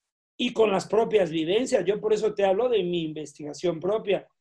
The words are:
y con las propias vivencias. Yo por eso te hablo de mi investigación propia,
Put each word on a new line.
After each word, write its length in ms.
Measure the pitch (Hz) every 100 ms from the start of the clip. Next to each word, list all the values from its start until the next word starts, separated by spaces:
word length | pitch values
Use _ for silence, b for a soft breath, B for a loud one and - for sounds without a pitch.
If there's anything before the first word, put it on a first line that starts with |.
| _ _ _ -
y 160 | 247
con 180 | 233 220
las 160 | 190 -
propias 420 | 208 220 208 175
vivencias. 560 | 160 156 202 254 240 175
Yo 140 | 208
por 140 | 214
eso 200 | 214 214
te 120 | - 196
hablo 240 | 190 247
de 140 | 226
mi 200 | 175 175
investigación 760 | 160 151 147 - 147 143 180 165
propia, 480 | 180 214 185 180 - _